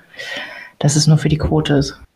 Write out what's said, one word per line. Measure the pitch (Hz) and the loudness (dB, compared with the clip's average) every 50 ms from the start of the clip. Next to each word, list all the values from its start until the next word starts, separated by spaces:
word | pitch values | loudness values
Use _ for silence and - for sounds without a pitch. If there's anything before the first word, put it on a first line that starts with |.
| - _ - - - - - - - - - - - - - _ | -16 _ -18 -16 -12 -12 -10 -10 -12 -12 -14 -18 -18 -20 -10 _
dass | - 147 139 | 0 0 2
es | 151 147 156 | 2 4 4
nur | 156 147 | 4 4
für | - 151 | 4 0
die | 151 147 | 0 0
Quote | - - 160 156 156 - 147 | 0 0 0 0 0 2 2
ist. | 139 143 - - - - - _ | 2 0 0 -4 -12 -20 -20 _